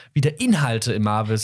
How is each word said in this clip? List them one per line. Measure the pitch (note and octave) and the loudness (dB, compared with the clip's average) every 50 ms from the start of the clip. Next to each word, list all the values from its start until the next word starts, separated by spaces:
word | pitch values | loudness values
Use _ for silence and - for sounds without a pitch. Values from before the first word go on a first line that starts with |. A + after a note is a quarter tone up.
| - _ | -20 _
wieder | - D3+ C#3 D3+ D3+ - | -2 0 0 0 0 0
Inhalte | B3 B3+ G#3 D3+ C#3+ B2 A2+ A2 - A#2+ | 0 2 2 2 2 0 -2 -2 -2 -2
im | F#2+ G#2+ G#2+ | -2 0 0
Marvel | G#2+ G#2 G#2+ A2 G#2+ A2 G#2+ | 0 0 0 0 -2 -2 -2